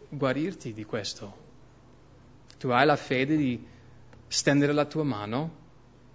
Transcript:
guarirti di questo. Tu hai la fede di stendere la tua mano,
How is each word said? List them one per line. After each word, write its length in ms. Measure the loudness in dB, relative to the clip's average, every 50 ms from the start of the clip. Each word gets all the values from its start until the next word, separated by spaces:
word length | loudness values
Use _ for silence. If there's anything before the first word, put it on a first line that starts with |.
| -18 -14
guarirti 640 | -6 -4 -2 -2 0 -2 -4 -4 -6 -8 -10 -12 -10
di 120 | -10 -10
questo. 580 | -8 -8 -8 -6 -8 -10 -12 -14 -16 -16 -18 -20 -20 -20 -20 -20 -20 -20 -20 -20 -20 -20 -20 -20 -20 -20 -20 -20 -20 -20 -20 -20 -20 -14 -8
Tu 100 | -2 0
hai 180 | 4 4 6
la 100 | 6 4
fede 400 | 2 0 -2 -2 0 0 2 2
di 300 | 2 2 0 -2 -4 -6 -12 -20 -20 -20 -20 -20 -20 -20 -20 -20 -20 -12 -6
stendere 440 | -4 0 2 4 4 4 4 4 4
la 120 | 2 0
tua 180 | 0 -2 -2 -2
mano, 600 | -2 -2 -4 -4 -4 -4 -4 -4 -6 -8 -12 -20 -20 -20 -20 -20 -20 -20 -20 -20 -20 -20